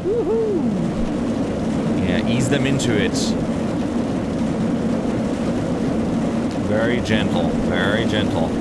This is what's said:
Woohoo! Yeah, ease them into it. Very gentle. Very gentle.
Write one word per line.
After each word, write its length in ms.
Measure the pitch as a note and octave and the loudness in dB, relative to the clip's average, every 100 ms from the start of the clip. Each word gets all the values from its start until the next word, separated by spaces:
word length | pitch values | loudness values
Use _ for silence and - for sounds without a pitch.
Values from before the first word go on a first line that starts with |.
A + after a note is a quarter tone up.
Woohoo! 560 | F4+ A#4 E4+ A4+ A4 F#4+ B3 G3 A3+ - - - - - - - - - - - - | 0 0 2 0 2 0 0 0 -2 -2 -2 -2 -2 -2 -2 -2 -2 0 0 0 0
Yeah, 200 | - - | 0 0
ease 220 | A#2 - | 0 2
them 160 | C#3 C3+ | 2 2
into 260 | C3+ - G#2+ | 0 2 2
it. 140 | G2 - - - - - - - - - - - - - A#3 A3+ - - - - - - - - - - - - - - - - - - - - G2 | 2 0 0 -2 -2 -2 -2 -2 -2 -2 -2 -2 -2 -2 0 0 0 0 0 0 0 0 0 0 0 0 0 0 0 0 0 0 0 0 -2 -2 0
Very 320 | G#2+ A2+ B2 | 2 2 0
gentle. 480 | G2 G#2+ G2+ F2+ E2 D2+ - | 0 0 2 0 0 0 0
Very 360 | F2+ F#2+ G#2+ A2+ | 0 2 2 2
gentle. 440 | G#2+ G2+ - D#2+ - | 0 0 0 0 -2